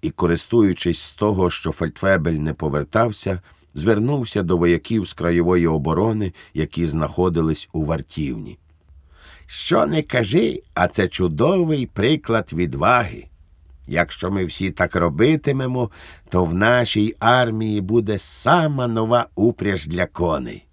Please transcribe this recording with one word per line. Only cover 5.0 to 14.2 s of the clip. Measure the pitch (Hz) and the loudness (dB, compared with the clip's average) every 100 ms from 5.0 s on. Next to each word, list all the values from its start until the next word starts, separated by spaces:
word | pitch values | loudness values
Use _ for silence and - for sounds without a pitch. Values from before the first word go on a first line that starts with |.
з | 90 | -4
краєвої | - 85 85 85 90 82 | -4 0 2 4 4 2
оборони, | 80 71 80 110 107 101 - - | 0 0 0 0 0 -4 -8 -12
які | - 78 - 85 | -6 -6 -2 -2
знаходились | 76 76 - 90 85 80 76 - | -2 -4 0 0 2 0 -2 -6
у | 82 | -6
вартівні. | 76 78 - - 73 58 57 - _ _ _ - _ _ - - - | -4 -4 -6 -8 -6 -6 -12 -18 _ _ _ -20 _ _ -20 -20 -18
Що | - - 185 147 | -10 -2 0 2
не | 156 | 0
кажи, | 151 127 107 143 226 - - | 0 0 2 2 0 -2 -8
а | - 90 | -2 0
це | - 92 | 2 -2
чудовий | - 92 76 135 190 170 151 123 | 0 -2 2 2 2 2 0 -2
приклад | - 202 160 - - - | 0 0 0 0 -2 -2
відваги. | 78 87 69 90 123 107 - - - - _ - - - | -2 -2 0 2 2 2 -8 -18 -20 -20 _ -20 -20 -6
Якщо | 82 85 - | -2 -2 -2